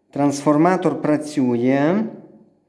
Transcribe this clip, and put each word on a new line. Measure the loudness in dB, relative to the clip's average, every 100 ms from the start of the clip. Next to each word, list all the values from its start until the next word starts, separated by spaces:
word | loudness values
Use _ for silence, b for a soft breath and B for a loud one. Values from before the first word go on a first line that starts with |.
| _
Трансформатор | -2 -2 0 0 4 4 2 0 -2
працює. | -2 -2 -4 -2 0 0 0 2 0 0 -4 -10 -20 -20 _ _